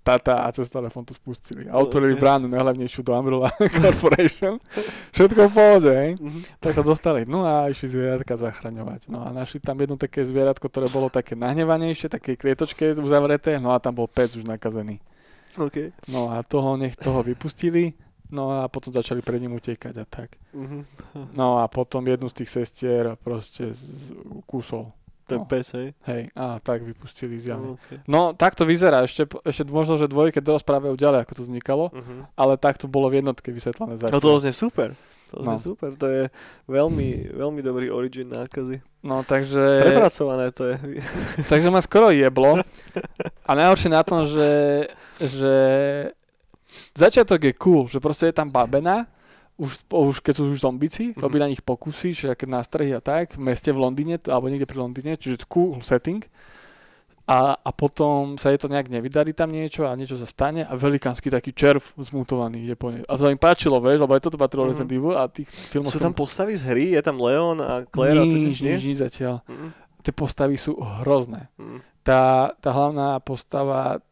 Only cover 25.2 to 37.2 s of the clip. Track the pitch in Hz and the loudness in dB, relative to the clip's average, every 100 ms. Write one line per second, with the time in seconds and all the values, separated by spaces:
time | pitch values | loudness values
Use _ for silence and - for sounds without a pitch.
25.2 | - 123 107 131 123 123 135 - - 120 | -8 -8 -4 -4 -4 -10 -12 -14 -10 -10
26.2 | 117 - 127 113 - 117 117 113 127 - | -10 -10 -10 -8 -6 -6 -8 -16 -20 -14
27.2 | 123 117 120 120 131 127 - 135 - 151 | -12 -10 -10 -10 -10 -14 -18 -16 0 2
28.2 | 175 165 180 - 160 170 180 135 127 - | 2 2 0 2 0 4 4 4 2 -2
29.2 | 147 - - 139 143 151 160 156 147 139 | -4 -4 -6 -6 -4 -2 0 0 0 2
30.2 | 160 156 139 151 - 139 139 131 147 135 | 2 2 0 0 0 -2 -2 2 2 2
31.2 | 117 127 123 123 - 139 170 131 123 127 | 0 -12 -10 -10 -4 -2 -2 -8 -16 -18
32.2 | 139 - 135 135 143 131 139 135 135 135 | -16 0 2 4 0 -2 -4 0 2 0
33.2 | 135 127 - 120 120 117 117 113 117 143 | 0 -6 -10 -8 -8 -8 -8 -6 -2 2
34.2 | 147 147 135 127 233 - 113 131 _ _ | 4 4 2 -2 -2 -2 -4 -8 _ _
35.2 | _ - 123 113 170 208 143 135 135 131 | _ -10 -6 -6 -8 -10 -10 -4 -2 -2
36.2 | 131 - - - - 131 156 165 131 123 | -4 -8 -20 -20 -4 0 0 0 -4 -4